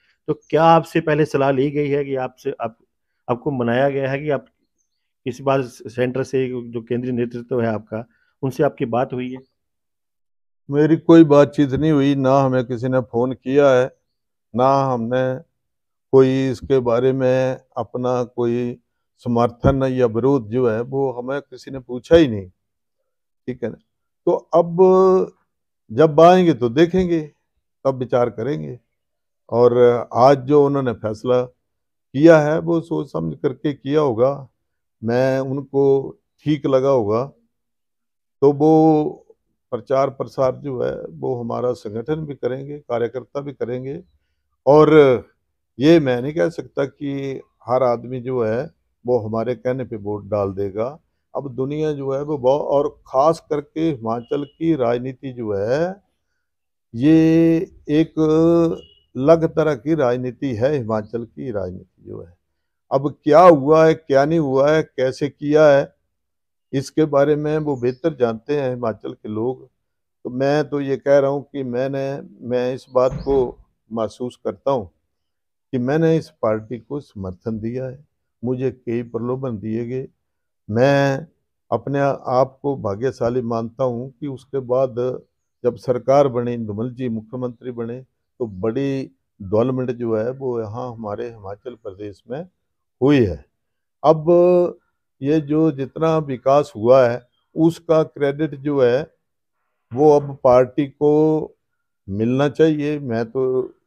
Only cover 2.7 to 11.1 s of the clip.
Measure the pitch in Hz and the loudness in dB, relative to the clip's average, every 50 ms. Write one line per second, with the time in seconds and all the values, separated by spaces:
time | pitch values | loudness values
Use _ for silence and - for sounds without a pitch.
2.7 | 113 _ _ _ _ _ _ _ _ _ _ - 123 120 - 156 139 123 120 117 | -10 _ _ _ _ _ _ _ _ _ _ -6 -6 -4 -4 -6 -4 -4 -2 -2
3.7 | 117 127 139 143 135 139 135 131 135 143 151 151 139 131 - _ _ _ _ _ | 0 0 0 0 -2 -2 -4 -4 -4 -6 -4 -4 -4 -4 -6 _ _ _ _ _
4.7 | _ _ _ _ _ _ _ _ _ _ - 127 120 - 135 139 135 139 127 113 | _ _ _ _ _ _ _ _ _ _ -10 -10 -10 -6 -2 -2 0 0 -2 -6
5.7 | - - - 107 - 123 123 127 127 131 127 - 135 131 131 123 127 120 120 120 | -10 -16 -18 -12 -6 -4 -4 -4 -2 -6 -6 -4 -2 -4 -4 -4 -6 -10 -10 -10
6.7 | 117 117 113 - 123 120 127 127 123 117 123 120 120 120 120 - 135 120 117 113 | -12 -10 -8 -6 -6 -6 -4 -4 -4 -4 -4 -4 -6 -10 -10 -6 -4 -2 -2 -2
7.7 | 110 104 107 - 107 110 120 _ _ _ _ _ _ - 139 131 123 - 151 139 | -4 -6 -8 -10 -12 -12 -12 _ _ _ _ _ _ -8 -8 -6 -2 -2 -2 -2
8.7 | - - 139 117 117 120 135 131 131 127 127 127 127 131 131 _ _ _ _ _ | -2 -4 -6 -4 -2 -4 -4 -4 -6 -10 -10 -10 -12 -14 -18 _ _ _ _ _
9.7 | _ _ _ _ _ _ _ _ _ _ _ _ _ _ _ _ _ _ _ - | _ _ _ _ _ _ _ _ _ _ _ _ _ _ _ _ _ _ _ -4
10.7 | 139 147 156 156 165 165 - - | 0 2 2 4 2 2 4 8